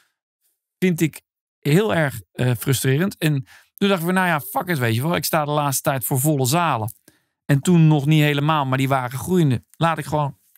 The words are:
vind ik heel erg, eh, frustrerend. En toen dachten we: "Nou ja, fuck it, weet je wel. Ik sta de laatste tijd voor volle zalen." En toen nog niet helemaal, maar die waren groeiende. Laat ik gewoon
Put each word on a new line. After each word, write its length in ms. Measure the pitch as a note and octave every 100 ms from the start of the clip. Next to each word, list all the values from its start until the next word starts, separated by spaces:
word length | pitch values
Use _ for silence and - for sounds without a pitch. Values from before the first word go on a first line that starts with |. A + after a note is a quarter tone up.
| _ _ _ _ _ _ _ -
vind 220 | F#3 E3
ik 220 | D#3+ - _ _ _ _
heel 360 | C#3+ D#3+ G#3+
erg, 260 | F3 C#3+ A2+ -
eh, 180 | - B2+ A#2+
frustrerend. 580 | - B2+ C3+ C3+ G3 -
En 280 | D#3+ C#3 - - _
toen 140 | - G3
dachten 180 | F#3+ E3+
we: 60 |
"Nou 140 | F#3+ F3+
ja, 140 | D3+
fuck 260 | - - F3+
it, 100 | D3+
weet 160 | A#2+
je 80 | A2+
wel. 140 | D3+ F3+
Ik 80 |
sta 200 | - D#3+
de 60 | D3
laatste 320 | D3 C#3+ C3+
tijd 220 | D#3 C3+
voor 160 | - C3
volle 260 | D3+ C#3+ B2
zalen." 460 | E3 E3 A#2+ A2 - _ _ _ _
En 160 | - C#3
toen 260 | F#3 F3 D#3
nog 200 | D3+ C#3
niet 160 | D#3
helemaal, 440 | D3 C#3+ D3 D#3 C3
maar 120 | C3
die 100 | C3+
waren 300 | C3+ B2 C3
groeiende. 460 | B2+ F#3 D3 A#2 - -
Laat 220 | E3 D#3
ik 60 |
gewoon 340 | D3 D3+ C#3+ - _